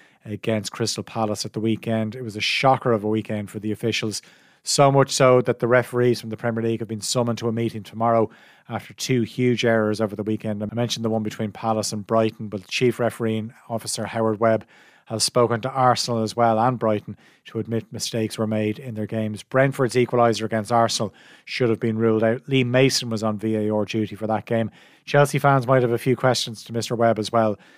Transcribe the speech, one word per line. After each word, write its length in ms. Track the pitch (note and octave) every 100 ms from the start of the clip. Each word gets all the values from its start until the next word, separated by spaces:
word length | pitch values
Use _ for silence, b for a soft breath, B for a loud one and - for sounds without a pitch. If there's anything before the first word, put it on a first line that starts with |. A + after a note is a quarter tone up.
| b b A2
against 460 | G#2 - A2 G2
Crystal 320 | - A2+ -
Palace 420 | G2 A#2 G#2+ G2+ G#2+
at 80 |
the 60 | -
weekend. 560 | A2 G#2+ - A2+ A2 B2
It 80 |
was 120 | A#2+ G#2
a 60 |
shocker 500 | - - C3+ B2+ C3
of 120 | A2
a 40 | G#2+
weekend 420 | A2 - G#2+ G2+
for 100 | G#2+
the 120 | G#2+
officials, 500 | G2+ A#2 G#2+ A2 G2 - b b b
so 300 | - - C#3
much 200 | C#3 C3+
so 300 | - C3 B2+
that 160 | B2 A#2
the 100 | A#2
referees 540 | B2 A#2+ B2 B2 A2+
from 80 | A#2
the 80 | G#2+
Premier 240 | A#2+ A2+
League 200 | A2+ A2+
have 80 | G#2
been 120 | A2
summoned 380 | - B2+ A#2+ A2+
to 80 | A#2
a 40 |
meeting 300 | A2+ A#2 A2
tomorrow 480 | G2 G#2+ A#2 A2+ G#2+ B B B B
after 240 | A2 -
two 300 | - - B2+
huge 420 | G#2+ - B2 A#2 A#2+
errors 360 | A2+ G#2+ G#2
over 140 | A2 G#2
the 60 |
weekend. 400 | G#2 G#2+ A2 G#2
I 60 | G#2+ A#2
mentioned 280 | A#2+ A#2+
the 60 | A2+
one 140 | A2
between 280 | G#2+ - G#2+
Palace 420 | - A2+ A2 G#2
and 120 | G#2+ G2
Brighton, 420 | A2+ A2 - G#2+
but 200 | G2 -
chief 320 | - B2 A2+
refereeing 540 | A#2 - A#2 A2 A2 - -
officer 360 | A2+ A2+ - G#2
Howard 340 | A#2 A2 G#2
Webb 280 | A2+ A2 - b b b b
has 180 | A2+
spoken 380 | - B2 A#2 A#2
to 80 | B2+
Arsenal 520 | C3 B2+ A#2+ - A#2
as 140 | A2 -
well 240 | A#2 A2
and 180 | A#2+ B2
Brighton 380 | A2 G#2 - G2+ b b b
to 140 | A2+
admit 340 | G#2+ A2+ -
mistakes 440 | G#2+ - A#2 A2 -
were 80 | A2
made 320 | G#2+ G#2+ G#2+
in 180 | C3 A2
their 100 | G#2
games. 360 | A2+ G#2+ G#2
Brentford's 540 | - C3 C#3 C3+ B2+ B2
equaliser 480 | B2 B2 A#2 G#2
against 260 | A2 A2 G#2
Arsenal 440 | A#2 A2+ - G#2 - B B B
should 240 | - B2
have 100 | A2
been 180 | A#2 A2
ruled 280 | A2+ A2 A2+
out. 160 | A#2+ -
Lee 160 | C3+ B2
Mason 440 | B2+ C3+ - A#2+
was 140 | A2+
on 140 | A2 G#2
V 160 | A2 A2
A 180 | G#2+
R 120 | G#2+ G#2
duty 320 | A2+ G#2+ G2+
for 100 | A2
that 180 | G#2+ -
game. 240 | A#2 G#2+ b b b b
Chelsea 340 | D3 C#3 C#3+
fans 260 | C#3+ C3+ A#2+
might 160 | C3
have 120 | B2
a 40 | A#2
few 200 | C3+ A#2+
questions 440 | B2+ A#2 - A2 -
to 80 |
Mister 200 | A#2 -
Webb 260 | A2+ A#2 A2
as 120 | G#2
well 260 | A#2 A2 G2+ b